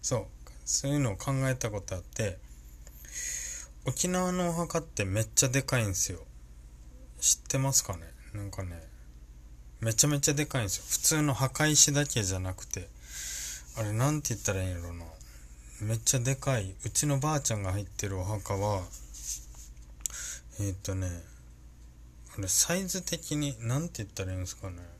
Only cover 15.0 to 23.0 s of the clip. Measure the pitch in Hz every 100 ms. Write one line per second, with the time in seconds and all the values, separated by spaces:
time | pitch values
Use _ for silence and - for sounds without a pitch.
15 | 85 - - - - - - - 107 113
16 | - 135 120 135 - 127 95 - 117 -
17 | 151 139 147 120 - 107 95 98 104 -
18 | 101 95 90 107 - 98 101 101 90 -
19 | - - - - - - - - - -
20 | - - - - - - 101 92 - 95
21 | 92 87 - - - - - - - -
22 | - - - - 95 - - 175 190 185